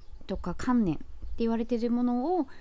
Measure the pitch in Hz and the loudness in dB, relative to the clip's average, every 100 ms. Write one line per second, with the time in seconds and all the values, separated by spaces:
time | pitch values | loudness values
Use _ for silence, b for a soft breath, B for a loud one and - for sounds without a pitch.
0 | - - - 190 180 175 - 247 190 147 | -14 -12 -8 -6 -4 -2 2 4 4 0
1 | - - - - 226 226 233 240 240 240 | -4 -8 -4 0 2 0 0 0 2 2
2 | 240 247 285 370 262 B | 2 2 2 2 0 B